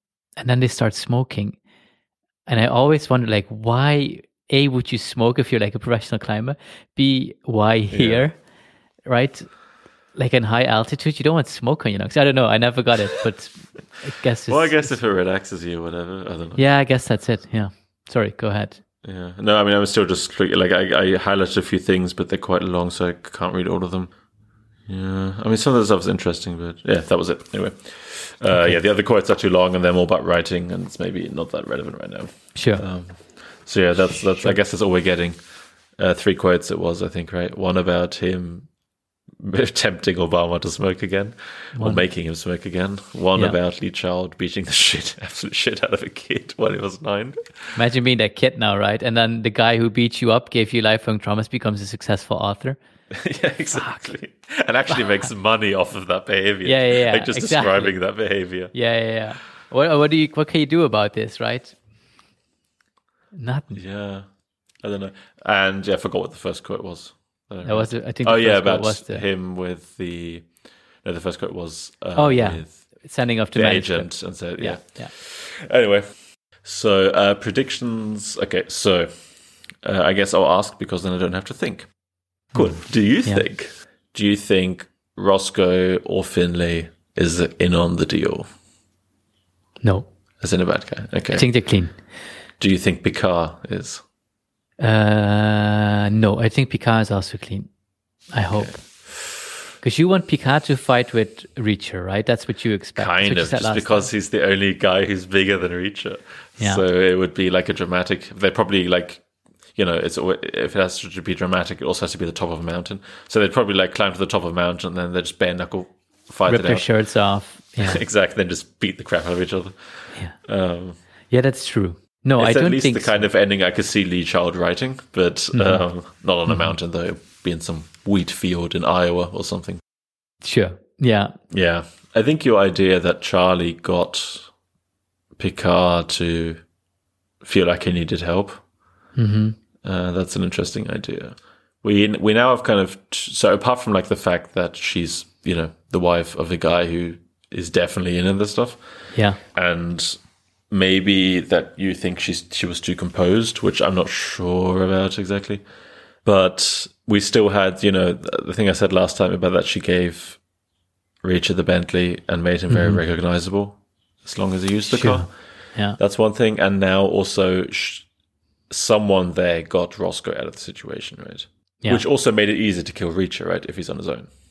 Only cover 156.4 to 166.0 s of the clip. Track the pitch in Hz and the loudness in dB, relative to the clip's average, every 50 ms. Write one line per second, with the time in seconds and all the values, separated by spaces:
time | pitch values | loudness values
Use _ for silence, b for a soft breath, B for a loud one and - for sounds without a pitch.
156.4 | 92 90 92 - - - - - - - _ _ _ - 104 104 101 - - 120 | 6 4 2 0 -2 -2 -2 -4 -8 -10 _ _ _ 2 2 2 2 4 4 4
157.4 | 104 101 98 101 95 95 90 95 107 101 98 95 92 90 87 - - - - - | 6 6 4 4 2 2 0 0 0 2 2 4 2 2 0 -2 -6 -8 -6 -6
158.4 | - - 98 113 107 95 87 - 98 90 92 90 92 92 - - 98 92 95 90 | -4 -4 -2 0 2 2 2 2 2 2 4 4 2 2 2 0 0 0 0 0
159.4 | 95 90 92 87 90 - - 95 - - 90 90 90 87 82 - - - - - | 0 2 2 2 2 0 -4 -4 0 0 2 2 2 0 -2 -8 -14 -18 -20 -20
160.4 | _ _ _ _ _ _ _ _ _ _ _ _ _ _ _ _ - 92 90 87 | _ _ _ _ _ _ _ _ _ _ _ _ _ _ _ _ -2 0 0 0
161.4 | - - 87 90 82 - 90 87 87 - - 90 90 87 90 - - - - 85 | 2 0 -2 0 0 2 2 0 0 0 -2 0 0 0 -2 -6 -6 -6 -4 -2
162.4 | 85 87 90 87 92 87 - 87 87 104 101 92 82 82 85 82 87 87 87 87 | 0 0 -2 0 0 2 2 2 4 2 2 2 0 0 -2 -2 0 0 0 -2
163.4 | 85 90 98 101 101 101 - _ _ _ _ _ _ _ _ _ - - - - | -2 -2 -2 -2 -2 -4 -8 _ _ _ _ _ _ _ _ _ -16 -12 -6 -4
164.4 | 95 95 95 92 92 95 101 107 104 - - 117 - 113 101 92 87 - B B | -4 -2 -2 -2 -2 0 0 0 -2 -2 -2 2 2 2 2 2 -2 -6 B B
165.4 | B B B B B B B 113 104 101 101 - | B B B B B B B -4 -2 -2 0 0